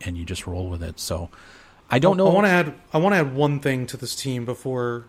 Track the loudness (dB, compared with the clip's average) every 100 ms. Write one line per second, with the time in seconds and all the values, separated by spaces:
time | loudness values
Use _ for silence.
0 | -10 -8 -8 -8 -8 -6 -6 -6 -8 -8
1 | -8 -6 -8 -14 -20 -20 -20 _ -2 2
2 | 4 4 4 6 6 4 2 -4 -4 0
3 | 4 2 2 2 0 2 -2 -2 -4 -8
4 | -10 -8 -6 -4 -6 -6 -4 -4 -2 -6